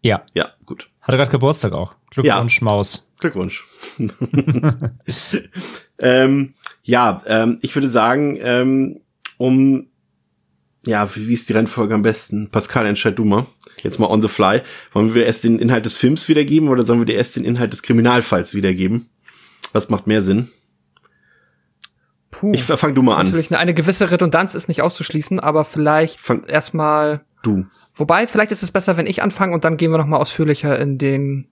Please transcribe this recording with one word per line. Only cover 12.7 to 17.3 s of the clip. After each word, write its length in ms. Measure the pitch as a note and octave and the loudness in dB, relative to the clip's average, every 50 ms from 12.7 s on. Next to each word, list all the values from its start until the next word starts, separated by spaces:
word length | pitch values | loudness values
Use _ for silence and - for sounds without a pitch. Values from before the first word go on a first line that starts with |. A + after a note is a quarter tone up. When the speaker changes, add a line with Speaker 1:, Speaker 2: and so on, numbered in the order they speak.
| - C3+ A2+ | -2 0 0
Speaker 2:
entscheid 340 | G#2 G#2 - - A#2 G2 - | 0 -2 0 0 -2 -2 0
du 60 | A2+ | 0
mal. 220 | G#2+ G2 G#2+ C3 - _ _ - - _ - - | 2 2 0 0 -4 _ _ -20 -20 _ -8 -8
Jetzt 160 | - - - | -8 -2 0
mal 120 | A2 - | 0 2
on 100 | G#2 A2 | 2 2
the 80 | G#2+ G#2 | 0 0
fly. 320 | - - G#2 F#2 G#2 B2 - - - - - _ _ | 0 2 2 2 2 2 -2 -4 -20 -20 -20 _ _
Wollen 220 | G#2 G#2+ A2 A2+ | 0 0 2 4
wir 100 | A#2 A#2 | 2 2
erst 200 | A#2 A2+ - - | 2 0 0 2
den 140 | A#2+ A2+ A2 | 2 2 2
Inhalt 280 | A#2 A#2 B2+ A#2 G#2+ | 2 2 2 0 0
des 100 | A2+ - | -4 -4
Films 320 | - - B2 D3 D#3 - - | 0 2 2 2 0 0 0
wiedergeben 400 | D#3+ D3+ D3 C#3 C#3+ D#3+ D#3 D3 | 2 2 2 2 2 2 4 4
oder 140 | C3 B2 A#2 | 2 2 2
sollen 160 | G#2 A#2+ A#2+ | 2 2 2
wir 80 | A#2 | 2
dir 80 | A2 A2 | 0 0
erst 220 | G2+ A#2+ - | 0 -2 -2